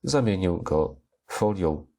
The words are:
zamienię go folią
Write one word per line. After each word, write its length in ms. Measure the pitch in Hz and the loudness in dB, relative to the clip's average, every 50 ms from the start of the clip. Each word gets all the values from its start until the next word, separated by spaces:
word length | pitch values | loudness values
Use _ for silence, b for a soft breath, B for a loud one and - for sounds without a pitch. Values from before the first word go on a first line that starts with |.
| - | -4
zamienię 560 | 165 147 147 127 110 101 90 92 90 87 85 | 0 0 2 2 2 2 2 2 0 0 0
go 400 | - - 73 78 78 - - - _ _ _ _ _ | -2 0 0 0 0 0 -4 -12 _ _ _ _ _
folią 600 | _ - - 110 107 104 95 90 80 76 73 76 _ _ | _ -4 -2 0 0 0 0 0 0 0 -2 -8 _ _